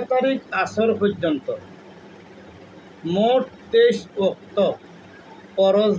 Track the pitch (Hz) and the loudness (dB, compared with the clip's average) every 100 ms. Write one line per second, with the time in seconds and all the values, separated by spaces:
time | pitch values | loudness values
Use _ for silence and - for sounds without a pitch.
0 | 247 254 262 269 - 190 185 - 226 202 | 0 0 0 -2 -4 -6 -4 -2 0 0
1 | 202 - 165 147 - 117 - - - - | -2 -2 -2 -4 -6 -10 -10 -20 -20 -20
2 | - - - - - - - - - - | -20 -20 -20 -20 -20 -20 -20 -20 -20 -12
3 | 160 185 226 254 254 - - 226 240 - | -4 0 2 2 -2 -12 -2 2 4 2
4 | - - 190 - - - 185 - - - | -6 -4 -4 -4 -8 -2 -2 -2 -12 -20
5 | - - - - - - 190 196 214 | -20 -20 -20 -20 -10 0 2 4 2